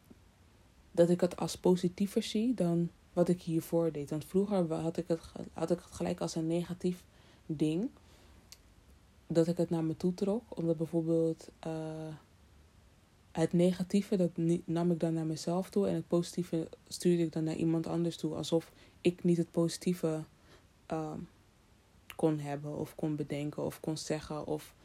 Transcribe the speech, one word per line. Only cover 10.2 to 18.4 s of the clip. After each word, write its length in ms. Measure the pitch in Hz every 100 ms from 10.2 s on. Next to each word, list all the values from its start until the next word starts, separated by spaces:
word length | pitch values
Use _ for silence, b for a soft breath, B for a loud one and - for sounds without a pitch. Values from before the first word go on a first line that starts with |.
| 196 220 - -
Omdat 180 | 165 160
bijvoorbeeld, 720 | 160 170 165 165 165 160 - -
eh, 560 | 165 160 160 156 156 151 - - - - - - - _ _ _ _
het 200 | - 165
negatieve, 640 | 175 180 180 180 202 - 196
dat 200 | 175 -
ni-, 260 | 165 175
nam 260 | - 165 175
ik 100 | 160
dan 140 | 165
naar 120 | 165 160
mezelf 440 | 156 - 180 196
toe. 160 | 202 190
En 80 |
het 140 | 165 -
positieve 600 | 175 175 - 175 165 160 - -
stuurde 340 | - 185 175
ik 100 | 165
dan 120 | 160
naar 120 | 156 -
iemand 300 | 165 165 165
anders 300 | 165 170 165
toe. 180 | 156
Alsof 380 | 156